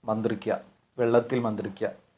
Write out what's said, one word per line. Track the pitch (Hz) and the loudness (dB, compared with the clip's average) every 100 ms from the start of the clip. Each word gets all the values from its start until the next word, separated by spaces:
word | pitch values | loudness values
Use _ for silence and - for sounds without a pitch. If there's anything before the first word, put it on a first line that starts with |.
| - | -2
മന്ത്രിക്കുക, | 110 113 107 110 92 - _ _ - | 0 0 -2 -2 -4 -4 _ _ -2
വെള്ളത്തിൽ | 117 120 120 127 | 4 4 4 -2
മന്ത്രിക്കുക | 117 104 98 98 107 - _ | 0 -2 -6 -4 -6 -6 _